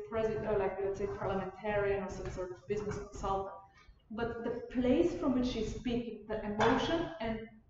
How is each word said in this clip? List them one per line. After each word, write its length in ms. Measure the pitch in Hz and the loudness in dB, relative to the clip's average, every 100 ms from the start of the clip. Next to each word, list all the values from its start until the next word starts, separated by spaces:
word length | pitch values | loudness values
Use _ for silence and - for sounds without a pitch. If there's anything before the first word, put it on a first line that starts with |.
| - | -2
president, 380 | 220 220 214 214 | 0 2 0 2
or, 100 | 208 | 2
like, 200 | 196 190 | 2 0
let's 160 | 196 196 | -2 0
say 80 | 196 - | -2 -2
parliamentarian 840 | 202 190 370 - 208 208 202 196 | -2 0 -2 -4 -2 2 2 0
or 60 | 196 | -2
some 200 | 190 185 | -6 -6
sort 200 | 190 180 | -6 -6
of 160 | 180 - | -8 -4
business 300 | 208 208 208 | -4 -2 -6
consultant. 560 | - - 202 196 - - - - - - _ | -8 -6 -2 0 -2 -8 -16 -20 -20 -20 _
But 300 | 220 233 - | -4 -4 -2
the 180 | 247 - - | -4 -4 -2
place 400 | 247 247 302 359 - | 2 6 6 6 4
from 240 | 311 247 | 2 2
which 80 | 247 | 2
she's 260 | 220 214 | 0 -2
speaking, 520 | - 247 240 226 - - | -2 0 0 -2 -8 -6
the 160 | 214 | -4
emotion 640 | 208 208 220 262 320 330 - - | -2 4 6 6 4 0 0 -4
and, 180 | 226 220 - - - | -4 -4 -6 -16 -20